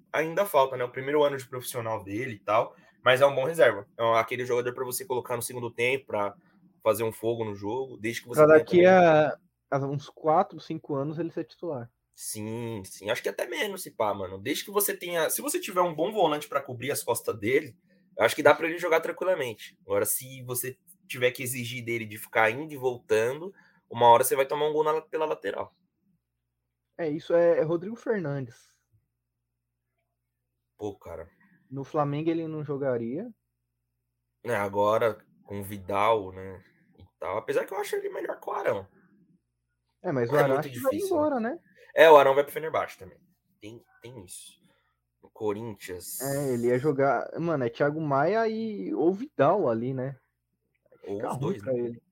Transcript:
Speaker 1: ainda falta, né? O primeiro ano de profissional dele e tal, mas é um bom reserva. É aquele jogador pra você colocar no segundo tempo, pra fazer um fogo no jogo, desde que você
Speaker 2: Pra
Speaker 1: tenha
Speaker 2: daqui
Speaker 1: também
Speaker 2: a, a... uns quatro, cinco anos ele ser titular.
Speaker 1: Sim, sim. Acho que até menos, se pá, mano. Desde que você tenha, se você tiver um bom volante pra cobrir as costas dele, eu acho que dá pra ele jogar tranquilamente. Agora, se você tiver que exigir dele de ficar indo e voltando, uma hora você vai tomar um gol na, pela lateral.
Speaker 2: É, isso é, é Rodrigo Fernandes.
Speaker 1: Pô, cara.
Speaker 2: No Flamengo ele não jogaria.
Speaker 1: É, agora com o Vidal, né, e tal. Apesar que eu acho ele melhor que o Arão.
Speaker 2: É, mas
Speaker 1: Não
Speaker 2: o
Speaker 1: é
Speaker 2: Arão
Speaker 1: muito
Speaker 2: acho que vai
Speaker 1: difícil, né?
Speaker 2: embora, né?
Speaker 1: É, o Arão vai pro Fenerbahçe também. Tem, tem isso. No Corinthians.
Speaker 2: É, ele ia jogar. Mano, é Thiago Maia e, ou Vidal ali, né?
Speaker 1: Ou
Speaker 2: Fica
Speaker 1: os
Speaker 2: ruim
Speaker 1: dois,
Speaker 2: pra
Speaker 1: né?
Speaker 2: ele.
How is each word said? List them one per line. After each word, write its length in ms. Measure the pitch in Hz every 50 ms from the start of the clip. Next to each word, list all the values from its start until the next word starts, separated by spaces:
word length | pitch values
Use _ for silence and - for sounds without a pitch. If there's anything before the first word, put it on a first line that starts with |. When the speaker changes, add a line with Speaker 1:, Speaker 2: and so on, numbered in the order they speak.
| _ _
Speaker 1:
ainda 360 | - 135 156 160 165 180 202
falta, 280 | 202 - 143 135 131 131
né? 100 | 127 123
O 60 | 120
primeiro 320 | - - - 135 143 151 147
ano 140 | 143 139
de 100 | 131 120
profissional 560 | - 127 123 120 - - 123 113 113 110 104 92
dele 340 | 98 101 107 131 123 110
e 20 | 101
tal, 360 | - - 104 113 120 - - _ _ _ _ _ -
mas 160 | 123 131 123
é 60 | 139
um 80 | 143 139
bom 100 | 131 135
reserva. 420 | 160 165 165 147 120 104 98 101 - _ -
É 200 | 117 113 113 113
aquele 280 | 113 - 127 120 123
jogador 260 | 120 120 123 120 123 120
pra 140 | 127 131
você 180 | 123 123 - 127
colocar 320 | - 131 123 120 - 123
no 60 | 117 117
segundo 280 | - 123 123 120 113
tempo, 360 | - - 120 123 135 131 -
pra 280 | - 107 104 101 101 - _ _ _ _ _ _ _ _ _ -
fazer 220 | 113 107 101 113
um 80 | 110 107
fogo 320 | - - 113 120 117 113
no 100 | 107 101
jogo, 440 | 98 101 101 113 131 135 131 123 -
desde 240 | 104 117 113 - -
que 60 | 120
você 120 | 120 139 151
Speaker 2:
Pra 40 | 151 156
Speaker 1:
tenha 40 | 156
Speaker 2:
daqui 180 | 156 - 190 175 175
Speaker 1:
também 40 | 185
Speaker 2:
a, 500 | 190 185 175 165 156 151 156 139 - - _ _ _ _ _ -
a... 80 | 139 139 135
uns 220 | 139 143 143 - -
quatro, 500 | - - - 156 156 175 196 - - 156
cinco 360 | - - 160 160 - - 151
anos 240 | 135 139 151 156 160
ele 120 | 165 165
ser 140 | - 175 160
titular. 460 | - - _ - 170 151 123 117 117 _ _ _ _ _
Speaker 1:
Sim, 640 | - - - - 110 107 110 110 120 120 113 113 104 95
sim. 240 | 95 - - 95 104
Acho 120 | 120 - -
que 60 | -
até 180 | - - -
menos, 360 | 359 349 311 262 208 185 180 -
se 80 | 156
pá, 240 | - - 113 104 101
mano. 240 | 101 95 90 95 98
Desde 260 | 98 127 156 185 -
que 60 | -
você 260 | 196 202 202 - 196
tenha, 320 | 185 190 175 175 170 160 170
se 140 | - - 226
você 180 | 294 302 349
tiver 220 | 359 - 185 180 180
um 120 | 175 156
bom 160 | 151 165 202
volante 380 | 214 214 180 156 147 147 - -
pra 100 | 147 139 -
cobrir 280 | - 123 113 117 139
as 120 | 135 - -
costas 360 | - 117 - - - - 113
dele, 380 | 101 110 131 151 160 131 - _ _ _ _ _ _ _ -
eu 80 | - 104
acho 100 | 117 -
que 80 | - 143
dá 120 | 147 151
pra 120 | 151 160
ele 120 | 165 165 175
jogar 220 | 175 175 156 165
tranquilamente. 760 | 165 170 160 - 180 180 185 160 135 120 107 - - - - _ _
Agora, 220 | - 101 101 107
se 360 | 107 - - 131 127 131 131 123
você 300 | 123 123 120 - 127 131 _ _ _ - _ _
tiver 260 | - - 127 123 123 123
que 100 | - 135
exigir 420 | 120 131 127 120 113 123 127 117
dele 200 | 117 117 113 113
de 100 | 107 104
ficar 340 | 107 - - - 113 110 110 113
indo 200 | 135 156 156 151
e 40 |
voltando, 760 | 131 127 131 123 - - - 110 110 113 120 135 156 170 196 - _ _ _ _ _ _ -
uma 160 | 113 117 120 120
hora 140 | 117 117 -
você 140 | - 147
vai 100 | 135 135
tomar 220 | 135 147 147 147 151
um 40 | 151
gol 120 | 151 156
na, 160 | 151 156 160
pela 240 | 156 _ - 156 156
lateral. 480 | 156 156 - - 98 - - 98 - _ _ _ _ _ _ _ _ _ _ _ _ _ _ _ _ _ _ _ _ _ _ _ _ _
Speaker 2:
É, 120 | - 175 156
isso 240 | 147 165 - - 165
é, 240 | 170 170 170 165 135
é 40 | 160
Rodrigo 340 | 151 170 170 175 208 233
Fernandes. 580 | - - 285 226 208 170 143 139 139 131 117 - _ _ _ _ _ _ _ _ _ _ _ _ _ _ _ _ _ _ _ _ _ _ _ _ _ _ _ _ _ _ _ _ _ _ _ _ _ _ _ _ _ _ _ _
Speaker 1:
Pô, 180 | - 107 104 98
cara. 320 | - - 90 82 82 85 82 _ _ _ _ _ _ _ -
Speaker 2:
No 140 | 131 139 135
Flamengo 460 | - - 156 147 143 143 147 160 165
ele 160 | 165 165 165 160
não 160 | 160 156 151
jogaria. 640 | 147 143 135 139 135 123 117 117 113 127 165 226 247 - _ _ _ _ _ _ _ _ _ _ _ _ _ _ _ _ _ _ _ _ _ -
Speaker 1:
É, 100 | 113 120
agora 640 | 101 101 101 98 101 101 104 110 113 120 110 104 - - _ _ _ _
com 160 | - 101 101
o 40 | 98
Vidal, 680 | 98 107 101 95 92 101 98 104 110 113 110 98 92 92
né, 300 | 92 95 95 95 87 - _ _ _ _ _ _ -
e 60 | 98 - _ -
tal. 180 | - 87 95 110
Apesar 280 | - - 139 - -
que 60 | - 381
eu 40 | 403
acho 180 | 415 - -
ele 120 | 403 - -
melhor 320 | - - - - - -
que 80 | - -
o 40 | -
Arão. 360 | - 403 - 117 101 95 - _ _ _ _ _ _ _ _ _ _ _ _ _ _ _ _ _ _ _ _ _ _ -
Speaker 2:
É, 80 | 180
mas 180 | 151 127 117 117
Speaker 1:
Não 80 | 139
Speaker 2:
o 20 | 147
Speaker 1:
é 40 | 147
Speaker 2:
Arão 120 | 139 135
Speaker 1:
muito 120 | 143 156 -
Speaker 2:
acho 60 | -
que 60 | -
vai 120 | 262 262 -
Speaker 1:
difícil, 240 | - 403 381 359
né? 60 | 302 302
Speaker 2:
embora, 180 | 302 277 247
né? 200 | 220 233 320 349 _ _ _ _ - - -
Speaker 1:
É, 160 | - 151 165
o 60 | 156
Arão 180 | 143 135 135 135
vai 100 | 139 139
pro 80 | - -
Fenerbahçe 460 | 151 151 160 139 104 87 - - -
também. 200 | 92 90 - _ _ _ _ _ _ _ _ _
Tem, 240 | - 104 117 117 _ _ _ _
tem 240 | - 117 131 117 92
isso. 340 | 87 - - - - - _ _ _ _ _ _ _ _ _ _ _ _ _ _
No 60 | -
Corinthians. 880 | _ - 110 104 101 104 117 117 101 - - - 90 87 - - - -
Speaker 2:
É, 340 | 127 139 139 139 147 135 127
ele 140 | 120 117 120
ia 100 | 123 127
jogar. 500 | 131 151 139 135 135 139 127 117 - - - -
Mano, 260 | 165 170 160 139 123
é 40 | 117
Thiago 320 | - - 147 147 147 160
Maia 480 | 160 147 139 135 147 170 208 226 226 220
e, 460 | 220 220 226 220 208 196 190 175 -
ou 180 | 101 143 175 190
Vidal 560 | 196 262 311 _ - 135 151 185 208 175 127
ali, 240 | 113 113 120 127 135
né? 260 | 127 127 135 135 - _ _ _ _ _ _ _ _ _ _ _ _ _ _ _ _ -
Speaker 1:
Ou 120 | - 101
Speaker 2:
Fica 120 | 101 120 -
Speaker 1:
os 60 | -
Speaker 2:
ruim 60 | 127
Speaker 1:
dois, 220 | - 180 196 - 98
Speaker 2:
pra 100 | 131 131
Speaker 1:
né? 40 | 120
Speaker 2:
ele. 240 | 120 120 120 - _ _